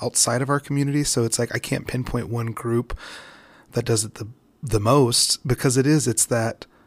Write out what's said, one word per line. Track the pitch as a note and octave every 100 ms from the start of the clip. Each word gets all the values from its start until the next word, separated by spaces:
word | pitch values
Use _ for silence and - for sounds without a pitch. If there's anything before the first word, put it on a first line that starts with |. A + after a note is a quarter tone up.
outside | A#2+ - - A#2+
of | C3+
our | C#3+
communities. | - C#3+ C#3 C#3+ C#3+
So | -
it's | A2+ -
like, | A#2+ B2
I |
can't | - C3 -
pinpoint | B2+ B2+ A#2+ G2+
one | A#2 A#2
group | A2 A#2 A#2 B2 - - - - - - - _
that | - A#2
does | A2+
it | G#2 -
the, | G#2+ - _ _
the | C3+ G#2+
most, | G#2 C#3 A#2+ A#2+ - - -
because | B2 C#3+ B2+
it | C3+
is, | D#3 B2
it's | A2 -
that | A#2+ A2+ - - _